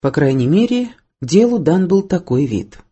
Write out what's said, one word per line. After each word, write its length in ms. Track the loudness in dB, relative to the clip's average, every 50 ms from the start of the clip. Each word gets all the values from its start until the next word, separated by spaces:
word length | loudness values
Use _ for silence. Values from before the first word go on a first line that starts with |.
По 80 | -4 -2
крайней 380 | -2 0 0 0 0 0 0 2
мере, 420 | 2 2 2 0 0 -2 -4 -6 -10 _ _ _ _ _
делу 380 | -10 0 2 4 4 4 0 0
дан 280 | 0 0 0 0 0 2
был 140 | 0 0
такой 440 | 0 -2 -4 -4 -4 -2 -2 -2 -2
вид. 340 | -2 -4 -6 -6 -8 -16 -20 -20 _